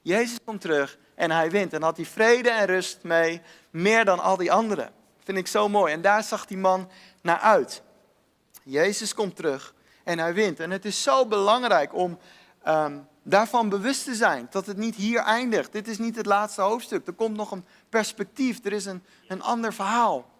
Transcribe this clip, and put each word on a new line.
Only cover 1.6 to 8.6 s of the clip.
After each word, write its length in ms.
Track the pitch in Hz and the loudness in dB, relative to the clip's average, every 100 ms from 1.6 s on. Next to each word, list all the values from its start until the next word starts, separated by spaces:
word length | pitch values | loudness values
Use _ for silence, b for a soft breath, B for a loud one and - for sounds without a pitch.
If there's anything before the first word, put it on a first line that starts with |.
| 185 | -2
En 100 | 156 | -2
had 140 | 160 165 | -2 -2
hij 100 | 156 | -8
vrede 440 | - 220 240 240 | 2 4 4 4
en 160 | 226 196 | 2 2
rust 360 | 185 180 - | 0 -2 -10
mee, 380 | 175 165 165 170 B B B | 0 2 2 0 B B B
meer 340 | 165 185 226 | -2 2 4
dan 160 | 214 180 | 4 2
al 160 | 185 190 | 2 0
die 160 | 175 | 2
anderen. 400 | 185 226 190 117 _ _ _ | 2 2 -2 -6 _ _ _
Vind 140 | - 190 | -8 -6
ik 80 | 185 | -2
zo 220 | 214 208 | 0 2
mooi. 240 | 208 175 | 2 2
En 100 | 156 | 2
daar 200 | 175 208 | 2 2
zag 240 | 214 208 - | 0 -8 -8
die 120 | 190 | -2
man 320 | 190 185 185 B B B | 0 0 -2 B B B
naar 180 | 175 170 | -2 2
uit. 440 | 214 202 123 - _ _ _ _ _ _ _ - | 6 4 4 -8 _ _ _ _ _ _ _ -20